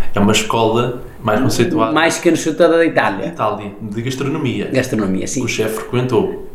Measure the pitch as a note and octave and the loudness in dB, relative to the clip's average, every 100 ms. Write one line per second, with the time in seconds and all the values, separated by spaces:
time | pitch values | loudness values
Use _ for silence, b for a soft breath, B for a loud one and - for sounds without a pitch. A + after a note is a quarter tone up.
0 | B G#2 G2+ G#2 - A#2 A2 A2+ A#2+ - | B 4 4 4 0 0 2 2 0 -4
1 | - - A2+ A2 B2+ - F3+ D#3 A2 D#3 | -10 -6 -2 0 2 2 2 2 2 2
2 | E3 D#3+ F3 D#3+ E3 D3+ E3+ E3 E3 C#3+ | 2 2 2 2 0 2 4 4 2 2
3 | G#2+ G2 G2 - A2 G2+ G#2 - A2 G#2+ | 0 -2 -6 -4 -4 -4 -8 -10 -8 -6
4 | A2 - C3+ D#3+ C3+ G#2 F#2 C3 B2+ A2 | -6 -4 -4 -2 -2 -2 -2 -2 0 0
5 | G2 F#2+ G2+ C3 A#2 - - - - B2 | 0 -2 -2 -4 -2 -2 -2 -4 -4 -2
6 | B2+ A2+ F#2 - - | 2 2 2 -2 -8